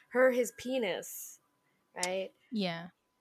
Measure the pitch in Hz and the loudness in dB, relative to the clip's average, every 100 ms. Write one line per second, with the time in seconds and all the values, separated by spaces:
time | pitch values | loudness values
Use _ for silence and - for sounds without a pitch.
0 | - 247 262 247 226 - 247 262 202 160 | -4 4 6 6 0 -2 -4 0 0 -2
1 | - - - - _ _ _ _ _ 175 | -4 -12 -14 -16 _ _ _ _ _ -4
2 | 180 190 190 _ - 220 185 165 175 _ | -2 -2 -4 _ -8 -2 -2 -4 -10 _
3 | _ _ | _ _